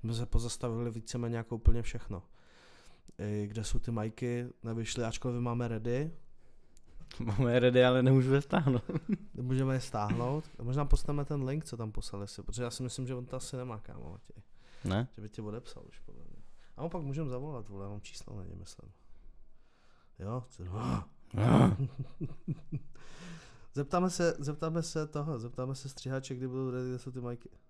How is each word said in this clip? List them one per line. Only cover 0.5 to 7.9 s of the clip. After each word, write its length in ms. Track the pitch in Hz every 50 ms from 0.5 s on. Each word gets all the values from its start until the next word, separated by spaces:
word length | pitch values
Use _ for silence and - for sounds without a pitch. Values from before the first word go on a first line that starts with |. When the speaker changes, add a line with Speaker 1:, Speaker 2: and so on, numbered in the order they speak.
| - - - 123 113 113 120 120
Speaker 1:
víceméně 460 | 110 117 110 - - 120 120 117 117
jako 180 | 117 113 - 120
úplně 260 | 110 113 - - 120
všechno. 420 | 113 - - 117 - - 101 87 - - - - - - - - - - - - - - - - - - - -
I 280 | 95 104 104 104 104
kde 160 | 104 107 113 104
jsou 160 | - - -
ty 120 | - -
majky, 560 | 117 110 107 110 110 - 127 123 120 120 120 123 - _ -
nevyšly, 400 | 117 113 113 113 - - - 117
ačkoliv 380 | 113 113 - - 127 120 120
máme 260 | 120 120 120 120 120
ready. 440 | 117 113 110 110 120 120 131 151 160 165 - - - - - - - - - - - - - - - - - - - - -
Speaker 2:
Máme 400 | 117 113 104 98 131 120 117 127
ready, 260 | 120 127 123 127 127
ale 180 | 127